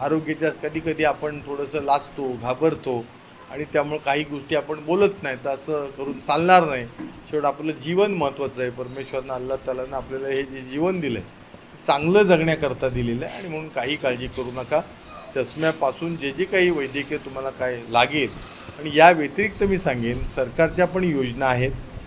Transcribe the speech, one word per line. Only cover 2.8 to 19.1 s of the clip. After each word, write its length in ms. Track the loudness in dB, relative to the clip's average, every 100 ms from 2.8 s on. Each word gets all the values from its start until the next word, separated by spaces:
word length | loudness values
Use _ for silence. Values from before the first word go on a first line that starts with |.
| -4 -4 -6 -18 -20 -20 -14
आणि 140 | -10
त्यामुळे 340 | -2 0 0 -2
काही 240 | 0 0
गोष्टी 320 | 0 -8 -2 -2
आपण 280 | -2 -8 0
बोलत 360 | 4 4 2
नाही, 140 | -6 -4
तर 60 | -4
असं 360 | -4 -2 -4 -4 -6
करून 220 | -8 -6
चालणार 440 | 0 2 8 8
नाही. 220 | 8 -2 -6 -12 -14 -14 -6
शेवट 140 | -2
आपलं 280 | 0 -2 -6
जीवन 420 | -6 -2 2 2
महत्त्वाचं 480 | 2 0 -2 -6 -2
आहे. 80 | -4
परमेश्वरनं, 640 | -4 -10 -10 -6 -8 -6
अल्लाह 320 | -6 -4 -4 -4
तालानं 300 | -6 -4 -8
आपल्याला 320 | -6 -6 -2
हे 140 | -2
जे 180 | -4 -8
जीवन 400 | -8 -2 0 0
दिलं 180 | -2 -4
आहे, 640 | -6 -18 -20 -20 -20 -6
चांगलं 400 | 2 2 4 4
जगण्याकरता 640 | 6 6 4 0 -2 -2 -2
दिलेलं 380 | -2 -2 -2 -6
आहे 120 | -10
आणि 100 | -10
म्हणून 200 | -10 -8
काही 280 | -6 -4 -2
काळजी 300 | 0 -2 -6
करू 240 | -6 -6
नका. 280 | -6 -2 -2 -2 -16 -18 -18 -6
चष्म्यापासून 840 | -4 -4 0 0 2 0 0 -6 -4
जे 140 | -4
जे 140 | -2
काही 260 | 0 4 4
वैद्यकीय 480 | 2 -2 -4 -4 -6
तुम्हाला 320 | -6 -8 -8
काय 300 | -4 -4 -4 2
लागेल, 400 | 4 6 4 -2 -4 -14 -16 -16 -10
आणि 120 | 0
या 160 | 10 10